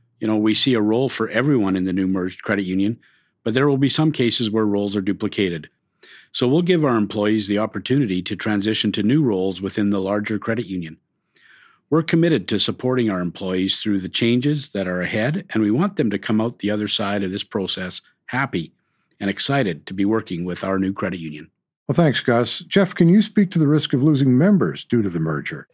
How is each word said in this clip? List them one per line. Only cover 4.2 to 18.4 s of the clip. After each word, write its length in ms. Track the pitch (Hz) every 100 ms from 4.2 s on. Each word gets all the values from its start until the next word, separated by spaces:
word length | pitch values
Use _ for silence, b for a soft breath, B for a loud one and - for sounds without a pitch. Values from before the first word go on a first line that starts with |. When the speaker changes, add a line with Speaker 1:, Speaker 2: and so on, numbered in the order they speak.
| 120 - 113
Speaker 1:
where 140 | 107 107
roles 320 | 101 101 101
are 40 |
duplicated. 680 | 95 95 104 - 95 82 76 _ _ _ B B B
So 120 | - 123
we'll 160 | 147
give 220 | 180 180
our 140 | 147 117
employees 500 | 104 110 104 110 101
the 120 | 101
opportunity 600 | 110 104 - 135 123 90
to 120 | 90 98
transition 560 | 113 104 101 107 110
to 100 | 101
new 200 | 104 143
roles 380 | 139 98 95 90
within 300 | 95 - 101
the 100 | 101
larger 360 | 95 104 104 107
credit 280 | - 113 113
union. 320 | 95 80 80 _ _ _ b b b b b b
We're 120 | 151
committed 460 | 165 165 170 143 90
to 120 | 104
supporting 520 | - 98 127 127 113
our 80 | 92
employees 600 | 90 - 95 92 95 -
through 200 | 107 101
the 100 | 92
changes 600 | - 117 123 143 151 131
that 180 | 101 92
are 140 | 90
ahead, 440 | 87 107 117 175 -
and 100 | 113
we 80 | 107
want 260 | 117 196 202
them 140 | 123
to 80 | 98
come 240 | - 110
out 160 | 113 117
the 140 | 104
other 160 | 107 104
side 340 | - 101 101
of 80 | 98
this 140 | 98
process 580 | - 110 92 - 92 - _ _ -
happy 460 | 123